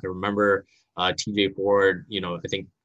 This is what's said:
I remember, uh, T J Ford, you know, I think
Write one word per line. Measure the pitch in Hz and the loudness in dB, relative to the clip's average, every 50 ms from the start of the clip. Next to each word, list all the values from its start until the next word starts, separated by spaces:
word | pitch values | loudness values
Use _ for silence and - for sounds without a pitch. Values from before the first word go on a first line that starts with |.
| - | -8
I | |
remember, | 92 90 92 95 104 101 104 104 101 98 95 - _ _ _ _ _ - | -8 -8 -4 -4 -2 0 2 4 4 4 2 0 _ _ _ _ _ -6
uh, | 87 90 92 87 | -2 -2 -2 -2
T | - - 107 104 | -2 -4 -4 0
J | 104 98 98 | 0 0 0
Ford, | 98 95 95 101 101 101 98 98 92 90 - - | 0 -2 0 2 4 6 6 4 2 2 -6 -8
you | 107 95 | -6 -6
know, | 92 87 87 85 - | -4 -4 -6 -6 -6
I | 95 | -6
think | - 95 90 - _ _ _ | -6 -6 -8 -10 _ _ _